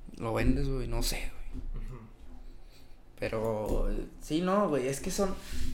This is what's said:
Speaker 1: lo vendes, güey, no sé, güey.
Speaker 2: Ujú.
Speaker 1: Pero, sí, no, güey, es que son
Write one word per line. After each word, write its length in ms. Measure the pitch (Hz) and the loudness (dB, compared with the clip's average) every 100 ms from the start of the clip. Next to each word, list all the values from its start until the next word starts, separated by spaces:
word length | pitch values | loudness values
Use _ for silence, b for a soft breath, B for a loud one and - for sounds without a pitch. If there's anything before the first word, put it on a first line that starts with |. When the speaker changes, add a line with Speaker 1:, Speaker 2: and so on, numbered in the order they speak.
| - - | -10 -6
Speaker 1:
lo 160 | 113 | -2
vendes, 340 | 113 120 135 139 | 4 6 6 4
güey, 200 | 131 117 | 0 0
no 160 | 127 | 0
sé, 280 | - - - | 0 0 -2
güey. 540 | - - - - - - | -2 -4 -4 -4 -4 -4
Speaker 2:
Ujú. 140 | 123 110 - - - - - - b b b - - | -8 -12 -16 -14 -12 -12 -14 -14 b b b -16 -8
Speaker 1:
Pero, 680 | 110 113 113 107 107 107 - - - - | -4 -2 0 0 0 2 2 2 -2 -8
sí, 220 | - 156 | -2 0
no, 260 | 180 202 196 | 4 4 4
güey, 180 | 139 127 | 2 0
es 120 | 139 | -2
que 120 | 190 | -2
son 240 | 185 190 - B B B | 0 0 0 B B B